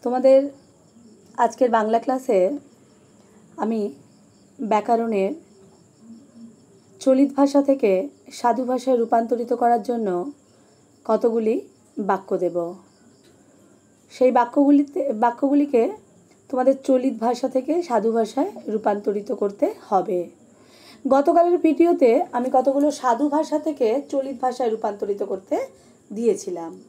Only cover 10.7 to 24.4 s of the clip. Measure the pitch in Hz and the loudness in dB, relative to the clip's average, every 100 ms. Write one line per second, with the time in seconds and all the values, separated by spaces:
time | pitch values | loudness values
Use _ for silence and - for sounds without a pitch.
10.7 | _ _ _ - 220 240 226 220 160 - | _ _ _ -2 0 2 0 0 -2 -6
11.7 | _ _ - 196 190 190 185 175 170 170 | _ _ -8 -4 -4 -2 -4 -2 -4 -6
12.7 | 185 _ _ _ _ _ _ _ _ _ | -10 _ _ _ _ _ _ _ _ _
13.7 | _ _ _ _ - 254 247 240 294 277 | _ _ _ _ 2 4 4 2 2 4
14.7 | 285 285 370 277 220 240 233 277 285 285 | 4 2 -2 -4 0 0 0 0 2 2
15.7 | 247 233 427 _ _ _ _ _ 254 254 | 2 0 -4 _ _ _ _ _ 0 0
16.7 | 269 - 254 262 226 226 247 262 262 254 | 0 2 2 2 -2 -2 -2 -2 -4 -2
17.7 | 330 349 233 214 226 220 269 349 - - | -4 0 0 0 0 -2 -2 -4 -4 -6
18.7 | 214 214 208 208 208 202 - 202 202 311 | -4 -2 -2 -2 -6 -6 -4 -4 -2 -4
19.7 | 427 - 196 180 180 170 - _ _ _ | -4 -2 -2 0 -4 -6 -14 _ _ _
20.7 | - - - - 269 285 339 339 349 320 | -20 -20 -10 0 2 4 4 4 2 2
21.7 | 285 339 349 254 247 349 247 247 262 254 | 4 2 4 4 4 0 -4 0 0 2
22.7 | 277 294 277 254 226 294 285 302 302 302 | 2 0 0 -2 0 0 0 -2 -2 -4
23.7 | 294 233 262 277 277 269 247 | -2 0 0 -2 -4 -4 -4